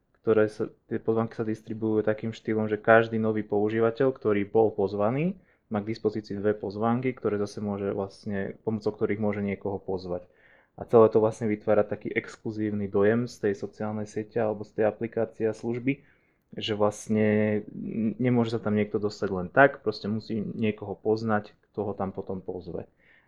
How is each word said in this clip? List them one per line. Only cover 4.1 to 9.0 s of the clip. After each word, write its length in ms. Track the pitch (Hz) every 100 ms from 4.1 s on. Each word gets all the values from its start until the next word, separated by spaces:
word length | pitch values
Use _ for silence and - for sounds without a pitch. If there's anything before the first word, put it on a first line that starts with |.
ktorý 320 | 131 110 101 101
bol 240 | 113 110
pozvaný, 640 | 104 98 101 104 135 170 202 _ _ -
má 160 | 107
k 80 | 104
dispozícii 480 | 113 107 110 - 101
dve 160 | 104
pozvánky, 560 | 104 101 104 117 120 127
ktoré 320 | 127 110 101
zase 160 | 104 -
môže 320 | 104 101 98
vlastne, 640 | 101 95 - 110 101 98 -
pomocou 320 | - 107 107
ktorých 240 | -